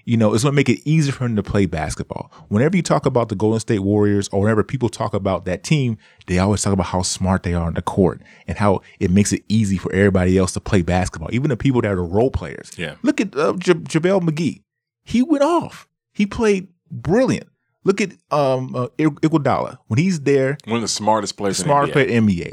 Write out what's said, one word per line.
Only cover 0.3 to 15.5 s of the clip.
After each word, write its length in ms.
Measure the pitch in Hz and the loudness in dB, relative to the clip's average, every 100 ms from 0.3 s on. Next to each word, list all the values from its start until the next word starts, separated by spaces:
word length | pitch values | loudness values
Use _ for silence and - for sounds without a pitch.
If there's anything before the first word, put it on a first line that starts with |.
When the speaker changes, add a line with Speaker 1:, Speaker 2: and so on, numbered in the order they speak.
Speaker 1:
it's 100 | 107 | 4
gonna 100 | 139 143 | 2 2
make 120 | 135 | 2
it 120 | 117 - | 2 2
easier 260 | 160 143 | 2 2
for 120 | 131 123 | -2 -2
him 100 | 107 | -2
to 40 | |
play 220 | 95 104 98 | -2 0 0
basketball. 680 | 78 76 - - - - - - | -2 -6 -6 -10 -12 -14 -16 -4
Whenever 260 | 104 139 185 | 0 2 0
you 80 | |
talk 220 | 156 151 143 | 0 0 2
about 240 | 123 117 | 0 0
the 60 | 98 | 0
Golden 240 | 107 113 | 0 0
State 200 | - 110 | 0 -2
Warriors 480 | 95 104 104 101 98 | 2 2 2 2 0
or 120 | 98 | 0
whenever 220 | 104 110 | 2 2
people 260 | 98 135 117 | 0 0 -2
talk 240 | - 113 | -2 -4
about 320 | 104 95 92 92 | -2 -2 -2 -2
that 180 | 87 | -6
team, 340 | - 156 127 110 _ _ - | 0 0 0 -4 _ _ -4
they 100 | 90 | 0
always 240 | 95 101 | 2 0
talk 120 | - | 0
about 140 | 98 90 | 0 0
how 140 | 92 | -2
smart 420 | 92 - 92 95 | -4 -2 -2 0
they 100 | - | 0
are 120 | 87 85 | -4 -4
on 80 | 85 | -4
the 60 | |
court 400 | - - 90 62 - - - | -4 2 2 0 -14 -18 -10
and 100 | 85 | -2
how 240 | 101 95 - - | 0 0 -4 -6
it 100 | 95 | 0
makes 220 | 92 101 | 2 2
it 120 | - - | 0 0
easy 300 | 110 104 95 | 0 0 -2
for 140 | - | -2
everybody 440 | 92 101 95 90 92 | 2 4 4 4 2
else 140 | 92 | 2
to 60 | - | -2
play 220 | - 101 | 0 0
basketball, 480 | 85 90 90 - 80 | 2 0 -2 -6 -6
even 160 | 117 147 | -4 -2
the 80 | 117 | 0
people 240 | 139 123 | 0 2
that 100 | 110 | 0
are 120 | 95 | -2
role 260 | 90 95 131 | -2 0 0
players. 400 | - 80 - - - | -2 -8 -12 -16 -10
Speaker 2:
Yeah. 180 | 82 - | -10 -6
Speaker 1:
Look 180 | 254 302 | -2 -2
at, 140 | 202 127 | -2 -2
uh, 180 | 170 - 175 | -2 -2 0
Ja-, 80 | 175 | 0
JaVale 460 | 147 160 175 196 | 0 -2 0 0
McGee. 420 | 170 151 165 - _ _ _ _ | 0 -2 -4 -6 _ _ _ _
He 180 | - 226 | -4 0
went 200 | 277 285 | 2 2
off. 440 | 285 | 2